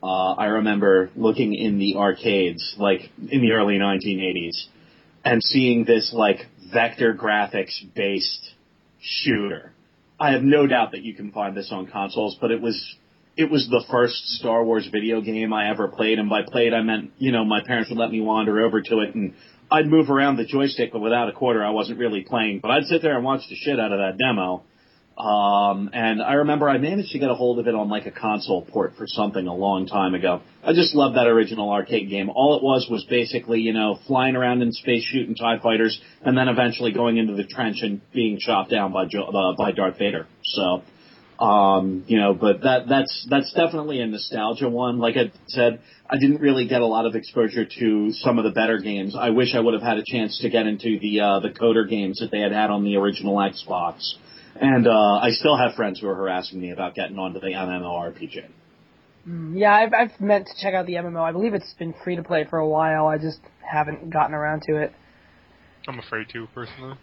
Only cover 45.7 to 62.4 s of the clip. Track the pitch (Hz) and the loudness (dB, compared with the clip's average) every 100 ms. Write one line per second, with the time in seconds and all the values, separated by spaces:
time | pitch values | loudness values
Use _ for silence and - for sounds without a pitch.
45.7 | 117 _ _ _ 143 139 147 147 131 117 | 2 _ _ _ 2 4 4 4 2 2
46.7 | 127 117 110 113 110 110 - 113 113 113 | 2 2 2 0 -2 -6 0 0 0 -4
47.7 | - 117 107 104 110 131 117 110 98 110 | 0 0 2 0 -2 0 2 2 0 0
48.7 | 110 98 101 98 104 120 113 120 123 113 | 0 -2 -6 -6 -4 0 2 2 2 2
49.7 | 110 117 107 110 123 107 - 117 113 110 | 0 0 -2 -2 -4 -4 -4 -2 0 0
50.7 | 104 117 107 104 104 104 98 113 - 117 | -2 -2 -2 0 0 2 0 -2 0 2
51.7 | 113 101 110 95 95 113 104 104 104 107 | 2 2 -2 -4 -4 -6 -2 -2 0 0
52.7 | 104 101 101 101 98 101 101 98 95 - | 0 0 2 0 -2 -2 0 0 -4 -8
53.7 | 90 85 - - - - - - - 139 | -4 -4 -6 -10 -12 -16 -20 -20 -2 2
54.7 | 131 117 110 104 101 120 113 156 143 123 | 4 4 6 6 4 2 0 2 2 2
55.7 | - 107 95 104 95 95 92 92 95 90 | 0 -6 -4 -6 -4 -4 -4 -6 -10 -10
56.7 | 87 90 87 92 98 95 90 95 92 92 | -8 -8 -8 -10 -8 -8 -8 -8 -6 -6
57.7 | 90 87 87 85 80 80 - - _ _ | -6 -6 -8 -8 -10 -14 -14 -16 _ _
58.7 | _ _ _ _ _ - 170 160 175 208 | _ _ _ _ _ -14 -12 -8 0 4
59.7 | 208 220 226 233 - 202 202 190 - 196 | 6 4 2 0 0 2 2 0 -6 -4
60.7 | 185 180 175 175 170 165 170 220 202 - | -2 -2 -6 -6 -4 -4 -2 -2 -2 -8
61.7 | - 165 160 - 175 160 170 | -12 -10 -8 -6 -6 -2 -2